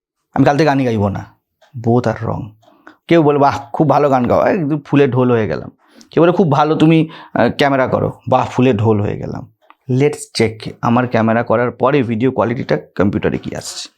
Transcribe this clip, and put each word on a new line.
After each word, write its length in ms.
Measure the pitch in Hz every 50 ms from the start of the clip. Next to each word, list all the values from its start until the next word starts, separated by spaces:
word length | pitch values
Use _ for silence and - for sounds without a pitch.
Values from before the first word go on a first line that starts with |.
| _ _ _ _ _ _ -
আমি 100 | - 135
কাল 120 | 156 147
থেকে 80 | 139 160
গানই 200 | 147 139 139 135
গাইবো 240 | 123 113 107 101 101
না, 300 | 95 - - - _ _ _ _ _ _ _ _ - 120
both 260 | 113 117 117 123 117
are 180 | 113 110 - 113
wrong। 180 | - 104 - - 104 - _ _ _ _ _ _ - - _ _ -
কেউ 140 | 165 170
বলে, 160 | 156 147 143 143
"বাহ, 220 | 139 139 - - - -
খুব 180 | - - 160 147
ভালো 200 | 139 151 147 143
গান 160 | 135 131 123
গাও," 160 | 110 - 82
একদম 380 | - - - 202 156 139 156 147
ফুলে 280 | - - - 139 143 131
ঢোল 220 | 120 131 127 123
হয়ে 180 | 120 113 107 85
গেলাম, 220 | 73 62 58 - - _ _ _ _ - - _
কেউ 120 | - 143
বলে, 100 | 165 175
"খুব 200 | 175 - 202 151
ভালো 240 | 143 147 151 156 156
তুমি, 320 | 139 156 156 165 160 156 160 - - - - -
আহ, 160 | - 113 120 - -
ক্যামেরা 280 | 147 139 139 135 131
করো।" 260 | 117 - 101 104 104 - - _ 113
বাহ, 200 | 123 127 123 -
ফুলে 220 | - - 127 131
ঢোল 280 | 120 104 110 113 110 101
হয়ে 180 | 104 101 - -
গেলাম। 340 | - 82 - - - - _ _ _ _ _ _ _ -
Let's 500 | 127 127 143 147 147 - - - - -
check 300 | 113 107 110 - - - - -
আমার 260 | - 120 117 120 123 120
ক্যামেরা 340 | - 113 110 113 113 117
করার 280 | 120 - 110 117 120 120
পরে 320 | 117 - 123 127 143 147
ভিডিও 280 | 120 110 117 107 120 131
কোয়ালিটিটা 460 | 131 120 98 113 117 127 - - 147
কম্পিউটারে 640 | 151 - - - - 90 101 - 104 - - - -
কি 180 | - - -
আসছে। 320 | 78 - - - - - - _